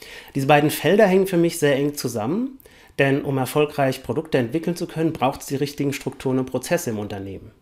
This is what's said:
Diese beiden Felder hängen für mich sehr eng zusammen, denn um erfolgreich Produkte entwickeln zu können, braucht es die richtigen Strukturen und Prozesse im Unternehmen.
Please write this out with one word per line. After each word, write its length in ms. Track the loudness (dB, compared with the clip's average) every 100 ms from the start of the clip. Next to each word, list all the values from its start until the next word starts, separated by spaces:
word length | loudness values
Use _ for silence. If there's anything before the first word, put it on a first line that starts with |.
| -20 -20 -8 -4
Diese 100 | 4
beiden 240 | 4 4
Felder 380 | 2 4 6 6
hängen 180 | 6 4
für 120 | 2
mich 200 | 2 2
sehr 180 | 2 2
eng 200 | 0 -2
zusammen, 640 | -6 -2 -2 -2 -4 -8 -20 -20 -20 0
denn 240 | 2 2
um 160 | 0 -2
erfolgreich 640 | 0 0 0 2 0 -2
Produkte 340 | -4 -4 0 0
entwickeln 380 | 0 -2 -4 -4
zu 100 | -6
können, 280 | -2 -2
braucht 280 | 0 -2 -2
es 60 | -6
die 80 | -4
richtigen 380 | -4 -2 -4
Strukturen 440 | -4 -8 -6 -2 -2
und 80 | -2
Prozesse 460 | -6 -2 -2 -2
im 80 | -6
Unternehmen. 520 | -6 -8 -10 -12 -16 _